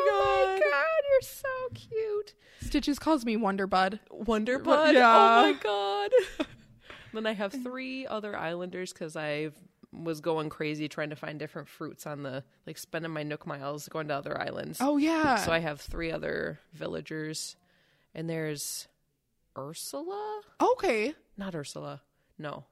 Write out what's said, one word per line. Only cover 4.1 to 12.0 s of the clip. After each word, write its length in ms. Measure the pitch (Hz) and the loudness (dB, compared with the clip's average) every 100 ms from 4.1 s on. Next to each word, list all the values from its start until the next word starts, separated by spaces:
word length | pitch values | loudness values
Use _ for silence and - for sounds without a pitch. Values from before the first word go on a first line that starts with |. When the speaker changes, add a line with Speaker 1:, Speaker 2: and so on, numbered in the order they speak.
Speaker 1:
Wonder 480 | - 220 214 220 262 | -6 0 0 2 0
Speaker 2:
Ru-, 60 | |
Speaker 1:
Bud? 300 | - 294 311 | 4 6 8
Speaker 2:
yeah. 220 | 277 240 226 226 233 | 8 10 10 10 10
Speaker 1:
Oh 80 | 403 | 8
my 0 | - 427 403 403 403 403 508 381 - | 4 0 0 -2 -2 2 2 2 -2
God. 80 | 285 | -6
<laughs> 40 | - - - - - - | -10 -20 -20 -20 -20 -12
Then 140 | 220 220 | -6 -4
I 60 | |
have 200 | 208 196 | -2 -4
three 540 | 269 247 254 262 262 262 | -6 -8 -8 -8 -8 -6
other 300 | 214 208 - | -6 -6 -6
islanders 560 | 160 175 180 180 180 | -4 -4 -6 -8 -10
'cause 240 | - 165 160 | -10 -10 -6
I 340 | 151 147 156 147 - _ - | -4 -2 -4 -8 -20 _ -20
was 280 | - 165 156 | -8 -6 -4
going 280 | 165 160 151 | 0 0 -2
crazy 380 | - 156 151 151 | -4 -4 -4 -4
trying 220 | - 151 | -6 -6
to 60 | 147 | -8
find 240 | 156 151 | -10 -8
different 260 | 151 165 - | -10 -12 -14
fruits 380 | - 156 - | -12 -12 -12